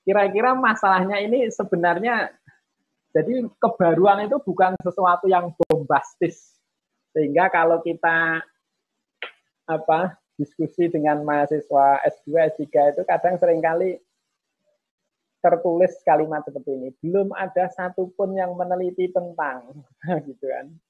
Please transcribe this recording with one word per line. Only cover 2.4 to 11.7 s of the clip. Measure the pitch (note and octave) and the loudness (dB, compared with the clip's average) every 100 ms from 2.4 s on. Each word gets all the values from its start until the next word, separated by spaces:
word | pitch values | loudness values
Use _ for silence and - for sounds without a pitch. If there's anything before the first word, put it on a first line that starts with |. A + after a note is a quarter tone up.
| _ _ _ _ _ _ _ | _ _ _ _ _ _ _
jadi | D#3+ D3+ B3+ A3+ _ | -2 -2 -4 -6 _
kebaruan | A3+ - F3 E3 G3+ G3+ G#3 | -2 2 2 4 4 4 0
itu | C#4 | -2
bukan | G3+ F3+ F#3 F#3 | -2 0 0 0
sesuatu | F3+ F3+ F#3 F3 F#3+ | -6 0 2 2 2
yang | F#3 F3 | 2 0
bombastis. | - E3+ D3+ C#3 C#3 - _ E3+ E3 _ _ _ _ _ _ _ | -4 0 0 0 -2 -2 _ -6 -6 _ _ _ _ _ _ _
Sehingga | D#3 C#3+ D3+ F#3 | -2 0 2 2
kalau | E3+ E3 E3 | 2 2 2
kita, | E3+ E3 E3 E3 E3 D#3+ - _ _ _ _ _ _ _ - _ _ _ - | 0 -2 0 0 0 -4 -8 _ _ _ _ _ _ _ -18 _ _ _ -6
apa, | D#3+ D#3+ D#3+ F3+ - _ | -4 0 0 0 -6 _
diskusi | - C#3+ - D#3 - E3+ | -8 -8 -4 -6 -2 -2
dengan | E3 D3+ D3 | 2 0 0
mahasiswa | D3 D3 C#3+ D3+ - | 0 0 0 -2 0